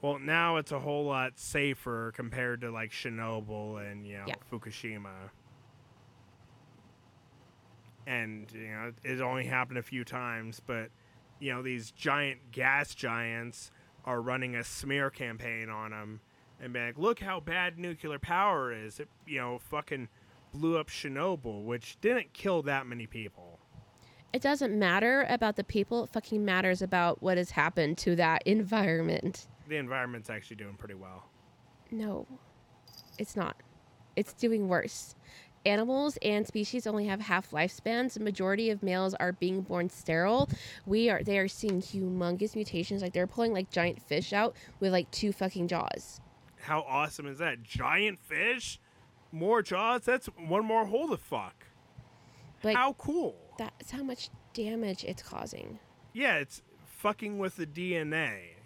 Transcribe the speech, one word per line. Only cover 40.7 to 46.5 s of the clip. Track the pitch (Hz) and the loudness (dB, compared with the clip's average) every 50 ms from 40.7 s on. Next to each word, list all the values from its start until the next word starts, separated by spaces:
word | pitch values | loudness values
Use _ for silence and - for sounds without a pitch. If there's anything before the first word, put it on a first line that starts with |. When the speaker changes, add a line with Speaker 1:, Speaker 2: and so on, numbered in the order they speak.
| - - - | -14 -12 -2
Speaker 2:
We | 190 190 220 233 233 | 2 4 4 6 6
are, | 202 - - | 4 4 2
they | 196 202 196 | 2 4 4
are | 190 196 | 4 2
seeing | - - - 214 196 180 | 0 -2 0 0 2 0
humongous | 190 - - 196 190 185 185 180 175 170 175 180 202 214 - | 0 -2 -4 -2 -2 0 0 0 2 0 2 0 0 -2 0
mutations. | 220 214 208 - 175 170 - 208 196 202 | -2 -4 -2 -2 -2 -2 0 -2 -2 -2
Like, | 143 - | 0 2
they're | 175 180 | 2 0
pulling, | 196 - - 233 226 226 | 2 2 0 2 2 2
like, | 185 185 - | 0 -2 0
giant | - 185 170 175 - - | 0 2 2 2 0 -2
fish | - - 147 151 185 - - | -4 0 0 0 0 2 2
out | 202 214 233 - - - - - - | 2 2 2 0 -4 -18 -20 -6 0
with, | - 190 185 | 2 4 4
like, | 180 175 - | 4 2 2
two | - - - 208 196 | -4 0 0 0 2
fucking | - 196 190 - 196 175 175 | 2 0 -2 0 0 -2 0
jaws. | 180 165 - - - - - - - - - - - - - - | 0 0 0 -2 -4 -6 -8 -12 -16 -18 -20 -20 -20 -20 -20 -20